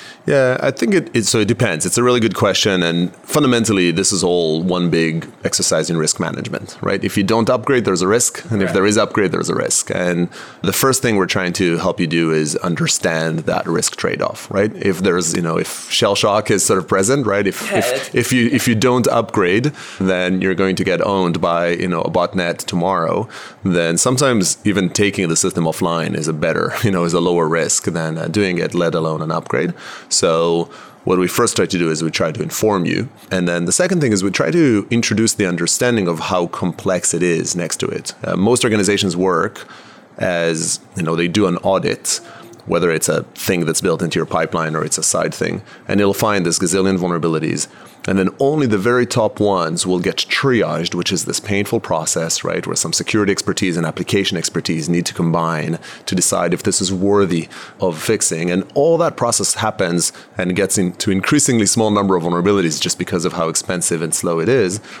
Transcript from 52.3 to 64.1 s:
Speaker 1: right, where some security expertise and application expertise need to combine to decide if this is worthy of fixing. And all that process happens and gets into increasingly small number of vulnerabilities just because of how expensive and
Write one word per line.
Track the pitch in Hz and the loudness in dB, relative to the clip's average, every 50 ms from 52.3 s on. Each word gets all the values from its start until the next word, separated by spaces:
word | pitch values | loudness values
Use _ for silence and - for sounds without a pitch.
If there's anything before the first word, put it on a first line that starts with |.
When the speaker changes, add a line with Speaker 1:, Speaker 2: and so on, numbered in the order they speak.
| - - - | -4 -4 -4
Speaker 1:
right, | 87 85 85 85 | -4 -4 -4 -4
where | 87 85 | -4 -4
some | - - 82 | -4 -4 -2
security | 82 - - - - 110 104 98 | -4 -4 -2 0 0 2 2 2
expertise | 98 - - 104 90 - 98 92 82 | 0 0 -2 -4 -2 -2 -2 -2 0
and | 85 82 | 0 -2
application | 80 78 95 90 - - 101 95 - 92 85 | -2 -4 -4 -4 0 0 0 0 0 -2 -4
expertise | 82 - - 85 - - 82 80 76 80 | -4 -4 -4 -4 -2 -2 -2 -2 -2 0
need | 85 87 85 | 0 0 -2
to | - - | -2 -2
combine | - 87 82 82 85 82 82 82 78 80 82 82 80 - - - - - | -2 0 0 0 0 0 0 -2 -2 -2 -4 -4 -6 -8 -12 -18 -14 -8
to | - 95 | -4 -2
decide | 92 87 - 95 90 87 87 87 | -2 0 0 0 0 0 0 0
if | 85 | 0
this | - 101 92 - | 0 -2 -2 0
is | 95 90 | -2 -2
worthy | 95 90 95 101 101 101 101 87 87 82 80 - - - - - - - | -2 0 2 2 4 4 4 2 0 -2 -4 -6 -10 -18 -18 -18 -8 -4
of | - 92 80 78 | -2 -2 -2 -2
fixing. | - - 110 98 - - 85 80 85 87 | 0 0 0 0 0 -2 -2 -2 -2 0
And | 87 95 92 - - | 0 0 -2 -2 0
all | 139 143 165 165 165 | 2 2 4 4 2
that | 170 156 - | 2 0 -2
process | - 123 117 113 - 98 - - | -2 -2 0 0 0 -2 -2 -2
happens | - 113 110 107 - 98 85 87 85 80 - - - - - - - | -2 -2 -2 0 0 0 0 0 0 -2 -2 -6 -10 -16 -12 -8 -4
and | 92 90 90 | -2 -2 0
gets | 101 98 92 - 107 | 0 0 0 0 0
into | 92 90 - - - 104 | 0 -2 -2 -2 -2 0
increasingly | 95 95 - - 147 147 - - 123 113 101 | 0 0 0 2 2 2 2 2 2 2 2
small | 95 - 117 110 107 | 2 2 2 2 2
number | 104 101 98 95 95 | 2 2 2 2 2
of | 87 | 2
vulnerabilities | 80 87 87 87 87 101 104 98 87 82 76 - | 2 0 0 2 2 4 4 4 2 0 -2 -2
just | - 87 - - | -4 -4 -4 -4
because | 90 - 95 87 80 | -4 -4 -2 -2 -2
of | 87 | -2
how | 73 87 82 82 | -2 -2 -2 -2
expensive | 82 - - - 92 90 - - 90 80 | -2 -4 -4 -4 -4 -2 -2 -2 -2 -2
and | 82 78 | -2 -4